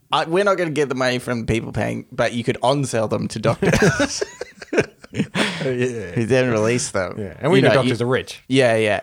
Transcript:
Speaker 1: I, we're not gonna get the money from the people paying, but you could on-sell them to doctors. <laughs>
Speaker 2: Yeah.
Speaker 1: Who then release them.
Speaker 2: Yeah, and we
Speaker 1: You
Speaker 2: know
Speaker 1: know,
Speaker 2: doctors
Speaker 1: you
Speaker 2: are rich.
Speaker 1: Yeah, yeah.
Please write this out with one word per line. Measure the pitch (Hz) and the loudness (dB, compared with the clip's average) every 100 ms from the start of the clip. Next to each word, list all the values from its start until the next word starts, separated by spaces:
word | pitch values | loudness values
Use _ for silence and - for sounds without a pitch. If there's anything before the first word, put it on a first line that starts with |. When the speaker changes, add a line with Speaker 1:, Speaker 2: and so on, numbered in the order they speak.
| _ | _
Speaker 1:
I, | 143 | -2
we're | 156 175 | 0 2
not | 202 185 | 2 2
gonna | 170 | 0
get | 147 135 | 0 0
the | 127 | 0
money | 127 123 | 0 -2
from | - 120 | -4 -4
the | 110 | -2
people | 113 120 | -2 -4
paying, | 107 113 117 - | -4 -4 -6 -6
but | 123 113 | -2 -2
you | 120 | -2
could | 113 - | -4 0
on-sell | 120 143 131 120 107 | 0 0 0 -2 -2
them | 110 110 | -2 -4
to | 113 | -2
doctors. | 113 - 196 - 196 - 277 - - | -2 0 2 4 4 2 -2 -4 -8
<laughs> | - - - - - - - - | -10 -16 -16 -4 -2 -2 -6 -10
Speaker 2:
Yeah. | - - 202 208 170 139 123 123 117 92 | -6 -4 -2 -4 -2 -4 -2 -2 -4 -6
Speaker 1:
Who | 117 110 | -4 2
then | 127 127 | 2 2
release | 110 110 123 - | 2 2 0 -2
them. | 98 92 95 | -4 -4 -6
Speaker 2:
Yeah, | 98 - | -10 -4
and | 135 | 2
we | 135 | 4
Speaker 1:
You | |
Speaker 2:
know | 123 | 6
Speaker 1:
know, | |
Speaker 2:
doctors | 110 127 113 | 4 2 0
Speaker 1:
you | 120 | 0
Speaker 2:
are | |
rich. | 120 85 - - | 0 -2 -12 -2
Speaker 1:
Yeah, | 131 123 113 | 2 4 4
yeah. | 107 98 | 2 0